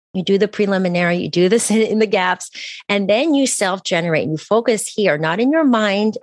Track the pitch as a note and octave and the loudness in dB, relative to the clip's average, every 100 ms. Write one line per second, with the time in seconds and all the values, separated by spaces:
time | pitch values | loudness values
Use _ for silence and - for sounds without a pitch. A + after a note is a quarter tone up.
0 | _ F#3 F3 G3 - - G3+ F#3+ F#3 F3 | _ -6 0 0 0 0 0 0 0 0
1 | F3 F3 F3 F3 F3+ A#3 - A3 A3 G#3+ | 0 0 -2 0 2 2 2 0 2 0
2 | G#3+ F#3+ F3+ F#3 - - - - - G3+ | 0 0 0 -2 -8 -16 -16 -14 -4 -2
3 | G3 G#3+ D#4+ C#4 C4+ - F#3 F#3+ - E3+ | 2 2 2 2 0 0 -2 -4 -2 -2
4 | E3+ D#3 A2 D#3 - A3 A#3 G#3+ - - | 0 0 -2 -6 0 0 2 -2 -4 -2
5 | F#3+ D3+ D#3+ F3+ B3+ D#4+ D4 A3+ G#3+ G3 | 0 0 0 0 2 2 2 2 2 0
6 | G#3+ A3 | -2 -2